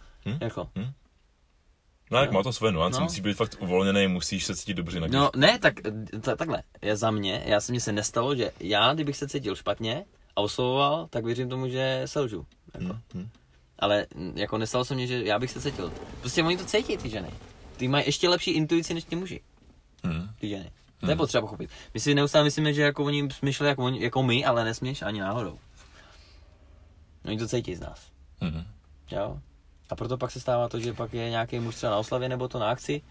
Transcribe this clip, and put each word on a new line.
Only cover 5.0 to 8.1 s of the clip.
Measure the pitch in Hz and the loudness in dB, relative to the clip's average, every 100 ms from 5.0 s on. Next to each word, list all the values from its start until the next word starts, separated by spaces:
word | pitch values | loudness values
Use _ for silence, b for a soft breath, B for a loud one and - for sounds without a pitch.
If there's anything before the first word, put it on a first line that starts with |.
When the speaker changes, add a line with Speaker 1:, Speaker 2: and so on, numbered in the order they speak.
| 82 | 0
Speaker 2:
No, | 135 143 | 4 4
Speaker 1:
knížku. | 131 | 6
Speaker 2:
ne, | 160 240 | 4 6
tak, | 147 - - 107 107 107 | 4 2 -6 -6 -8 -6
ta-, | 117 113 | -2 -2
takhle, | 160 - - - | -2 -4 -6 -8
já | 101 104 | -2 0
za | 110 | 2
mě, | 107 98 92 - | 0 0 -2 2
já | 104 | 2
se, | - | 2
mně | 123 | -2
se | 113 | 0
nestalo, | 104 104 | 0 0